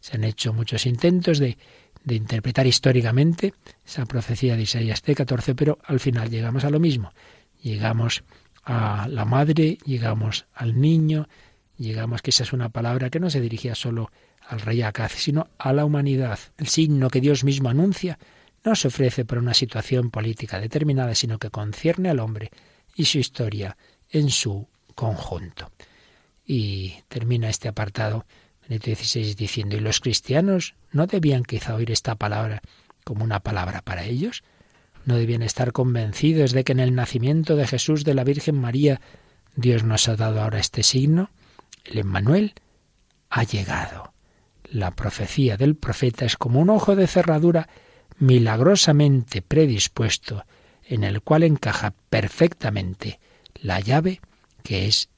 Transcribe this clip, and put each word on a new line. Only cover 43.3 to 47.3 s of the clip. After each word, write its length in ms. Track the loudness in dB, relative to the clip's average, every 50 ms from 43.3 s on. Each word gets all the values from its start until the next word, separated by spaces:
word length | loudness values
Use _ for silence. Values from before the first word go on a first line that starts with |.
ha 120 | -2 -2 -2
llegado. 680 | 0 -2 -4 -4 -4 -4 -6 -6 -8 -10 -14 -18 -18 _ _ _ _ _ _ _ _ _ _ -20
La 280 | -8 -6 -4 -4 -4 -4
profecía 640 | -4 -6 -6 -4 -6 -8 -6 -2 0 2 2 2
del 180 | 2 2 2 2
profeta 500 | 0 -2 -6 -4 0 -2 -2 -2 -2 -2
es 120 | -4 -2
como 240 | -2 -2 0 2 4
un 100 | 4 4
ojo 240 | 4 4 4 2 4
de 140 | 4 4 2
cerradura 600 | 4 2 2 2